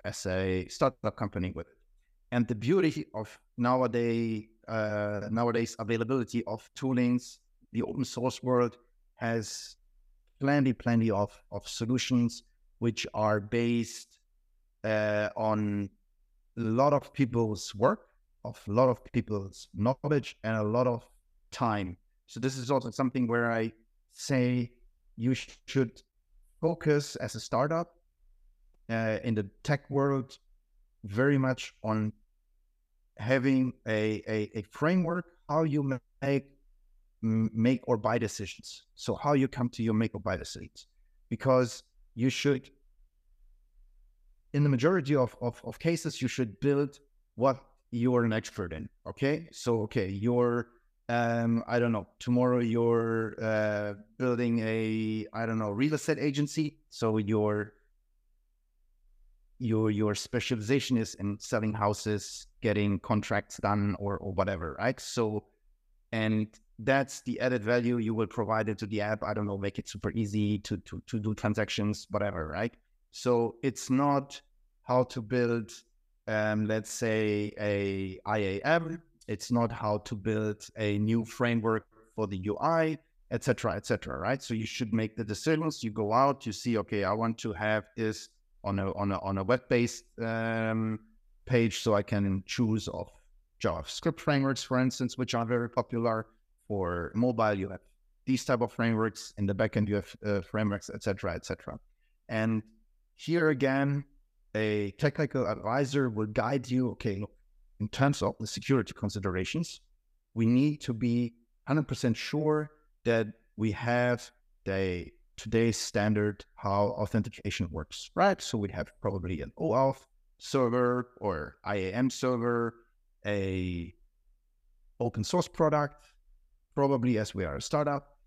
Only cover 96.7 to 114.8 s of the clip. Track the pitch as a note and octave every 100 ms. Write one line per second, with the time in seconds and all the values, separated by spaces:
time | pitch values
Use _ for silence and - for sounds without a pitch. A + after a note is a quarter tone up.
96.7 | G#2 F2+ F2 E2 G#2+ B2+ A2+ A2 G2+ F#2+
97.7 | F2+ - _ _ _ - C3 - B2 A#2
98.7 | - A#2 A2 A2 - - - G2 F#2+ -
99.7 | G#2+ G#2 G2+ - - G#2 G2+ F2 G#2+ G#2+
100.7 | G2+ - G#2 A2 F#2+ F#2 E2+ - - -
101.7 | D2+ - _ _ _ - A2+ A2 A2 -
102.7 | _ _ _ _ _ - E3+ D#3 C#3 C3+
103.7 | C3+ C#3 C#3+ - _ _ _ _ G#2+ G#2+
104.7 | G#2+ G2+ - D3 - D3+ C3+ G#2 G#2+ G#2+
105.7 | B2+ C3+ C3+ C3 G#2+ G#2+ G#2+ A2+ C#3 B2
106.7 | B2+ B2 - A#2 G2 G#2 - _ _ _
107.7 | _ G#2+ - C#3 - G2 - - - -
108.7 | C3+ - - G#2 G2+ F#2+ F2+ F#2 D#3 E3
109.7 | - _ _ _ _ _ A2+ A2+ B2 D3
110.7 | D3 - A2+ A#2+ A#2+ A#2+ - _ _ -
111.7 | D3 C#3 C3 B2+ A2 - D3 D3+ D3+ D3+
112.7 | - _ _ A#2 A#2 G#2+ - _ - A2
113.7 | F#2+ A#2+ B2 B2 A#2+ - - _ _ -
114.7 | F#2+